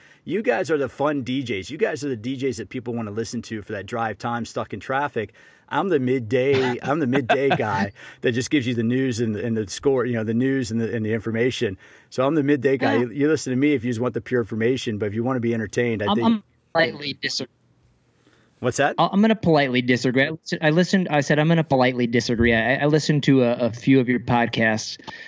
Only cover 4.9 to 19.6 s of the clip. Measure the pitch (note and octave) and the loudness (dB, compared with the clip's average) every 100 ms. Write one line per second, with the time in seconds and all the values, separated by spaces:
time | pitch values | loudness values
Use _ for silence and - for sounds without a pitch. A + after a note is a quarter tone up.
4.9 | C3+ C#3+ A#2+ G#2 - - _ _ C#3+ F#3+ | -4 -2 -4 -8 -10 -20 _ _ -4 0
5.9 | D#3 B2+ C3 A2 B2+ C3+ C3+ C3 B2 B2 | 0 2 0 0 0 4 2 2 -2 -2
6.9 | D#3 C3 C3+ A#2+ C3 C#3 E3+ A2 G2 G2+ | 0 2 0 2 2 2 0 0 -2 -2
7.9 | - - - B2+ A#2+ B2 D3+ A#2+ A#2 A2+ | -6 -20 -4 -2 0 0 0 0 0 0
8.9 | B2+ C3 A2 A2+ G#2 A#2 A2+ G2+ - C#3+ | 0 0 0 -2 -2 -2 -2 -4 -2 0
9.9 | C3 A#2+ A#2 A2 A2+ C3+ C3+ A2+ A2+ A2+ | 2 0 -2 -2 0 0 0 -2 -4 -4
10.9 | A2+ G#2+ A2+ A2+ A2+ B2+ - A2 G2 - | -4 -2 -4 -4 -2 -2 0 -4 -6 -14
11.9 | - _ - C3+ D#3+ C#3 D3 C3+ C3+ B2 | -20 _ -2 0 2 2 2 2 0 2
12.9 | A2+ B2 A2 C#3+ D3+ C3+ B2 D3 C#3+ A#2 | 0 -2 0 0 0 -2 0 2 0 -2
13.9 | A2 A#2+ A#2 - B2 A2 A2 A#2 C3 - | -2 -4 -4 -2 -2 -2 0 0 0 -2
14.9 | G#2 G#2 G#2+ A#2+ C3 A#2 A#2 G#2 - A#2+ | -4 -4 -2 -2 -2 -2 -2 -2 -2 0
15.9 | A2 G#2+ A#2 A3+ A3 - _ _ E3 E3 | 0 0 0 2 0 -4 _ _ -2 -2
16.9 | D#3 C#3+ C3+ C3+ - C3 _ _ _ _ | -4 -10 -8 -8 -6 -10 _ _ _ _
17.9 | _ _ _ _ _ _ _ B2 B2 C#3+ | _ _ _ _ _ _ _ -2 0 0
18.9 | - E3+ F#3+ A3 A3 F3 D3+ | 2 2 4 4 4 2 2